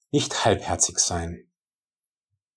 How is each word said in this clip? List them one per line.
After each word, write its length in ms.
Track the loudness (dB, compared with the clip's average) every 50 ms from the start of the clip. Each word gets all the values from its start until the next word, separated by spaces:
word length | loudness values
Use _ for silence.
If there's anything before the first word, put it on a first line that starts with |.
| _ _
nicht 360 | 0 0 0 0 -2 0 2
halbherzig 540 | 4 2 2 0 -2 0 0 0 0 0 -2
sein. 500 | -2 -2 -2 -4 -4 -6 -8 -10 -14 _ _ _ _ _ _ _ _ _ _ _ _ _ _ _ _ _ _ _ _ _ _